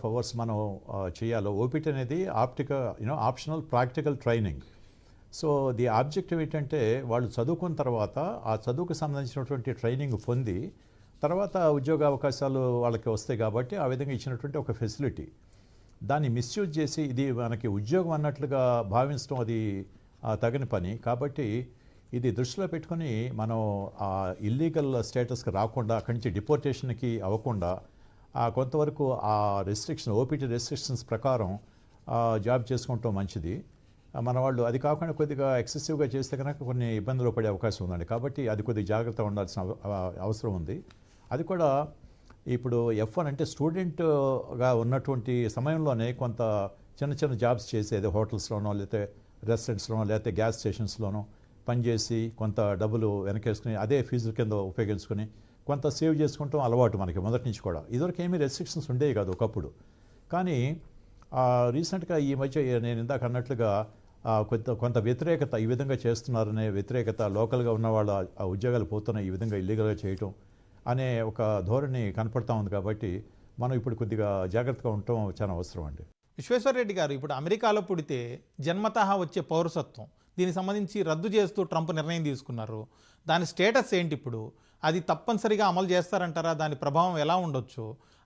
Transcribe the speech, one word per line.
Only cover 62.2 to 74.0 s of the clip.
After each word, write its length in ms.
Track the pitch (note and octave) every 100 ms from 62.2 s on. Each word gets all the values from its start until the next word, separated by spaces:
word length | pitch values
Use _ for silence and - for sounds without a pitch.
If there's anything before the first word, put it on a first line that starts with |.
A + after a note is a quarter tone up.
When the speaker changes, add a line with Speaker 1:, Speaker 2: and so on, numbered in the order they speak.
| C#3 C3+
Speaker 1:
మధ్య 440 | C3+ D3+ C3 A#2+
నేను 200 | A#2 A#2
ఇందాక 240 | A#2 C3+
అన్నట్లుగా, 640 | B2 B2 B2 A#2+ A2 G2+ G#2+ - - - A#2
ఆ, 160 | A2
కొంత, 300 | G#2+ A2+ A2+
కొంత 260 | A2+ B2 A#2
వ్యతిరేకత, 580 | G#2+ B2 D#3+ E3 C#3 A2+
ఈ 100 | A2
విధంగా 320 | B2 C#3 B2+ A#2
చేస్తున్నారనే 640 | A2+ - A#2 G#2+ A2 A2
వ్యతిరేకత, 520 | G2 G2 B2 A2+ -
లోకల్గా 500 | G#2 G2 A2+ B2 A#2+
ఉన్న 160 | A2 A2+
వాళ్ళ 400 | A2 G#2 G2 F#2 -
ఆ 20 |
ఉద్యోగాలు 420 | F#2+ F#2+ B2 A#2+ G#2
పోతున్నాయి 420 | G#2+ G#2+ G#2+ F#2+
ఈ 20 |
విధంగా 280 | F#2 A2 G#2
ఇల్లీగల్గా 380 | F#2 A2 G#2+ G#2 G2
చేయటం 280 | F#2+ G2+ - - - - - -
అనే 340 | B2+ C3 A#2
ఒక 380 | A2 A2 A2 G#2
ధోరణి 520 | F2+ B2+ C#3+ B2+ G#2
కనపడతా 420 | G2+ A2 B2 G2+
ఉంది. 160 | A2+ G2+
కాబట్టి, 540 | G2 F#2+ G#2+ G#2 F#2 - - - -
మనం 140 | B2
ఇప్పుడు 220 | B2+ A#2+
కొద్దిగా 500 | A2